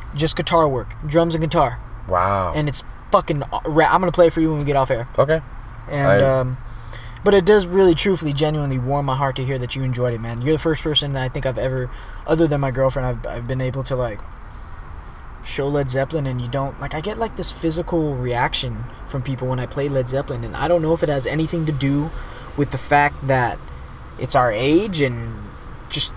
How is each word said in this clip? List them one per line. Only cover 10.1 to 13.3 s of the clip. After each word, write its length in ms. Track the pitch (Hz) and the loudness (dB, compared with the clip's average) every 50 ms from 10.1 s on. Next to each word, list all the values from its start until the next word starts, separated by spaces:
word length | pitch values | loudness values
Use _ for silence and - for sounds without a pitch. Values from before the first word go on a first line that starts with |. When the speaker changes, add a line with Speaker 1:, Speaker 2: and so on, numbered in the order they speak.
| 117 | -2
Speaker 1:
it, 60 | 110 | -2
man. 200 | 113 117 117 117 | -6 -6 -6 -2
You're 120 | 123 151 156 | 0 2 2
the 40 | 147 | 2
first 240 | - 165 151 - - | 2 0 0 0 0
person 300 | 156 143 - 147 143 135 | 0 0 0 0 -2 -2
that 80 | 131 | -2
I 60 | 127 127 | -4 -4
think 180 | - 147 135 | -4 -2 -2
I've 120 | 131 120 107 | -2 -2 -2
ever, 320 | 127 131 131 127 127 127 - - - - - - - - | -2 -2 -2 -2 -4 -4 -8 -10 -12 -12 -12 -8 -2 0
other 180 | 165 160 165 | 2 4 4
than 140 | 147 147 143 | 4 2 2
my 100 | 143 131 | 0 0
girlfriend, 360 | 117 135 135 131 - 135 127 127 | 2 2 2 2 2 0 -2 -2
I've, 180 | 120 117 113 | -2 -4 -6
I've 200 | - | -6